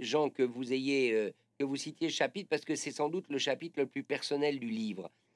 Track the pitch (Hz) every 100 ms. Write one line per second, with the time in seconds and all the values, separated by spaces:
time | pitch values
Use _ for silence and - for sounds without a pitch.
0 | 120 151 143 - 123 120 123 131 135 139
1 | 123 110 104 - _ - 139 139 156 -
2 | 165 - 139 202 190 147 - 147 147 135
3 | 151 180 180 139 143 127 165 - 135 143
4 | - 143 - 143 147 139 117 110 110 95
5 | 85 _ _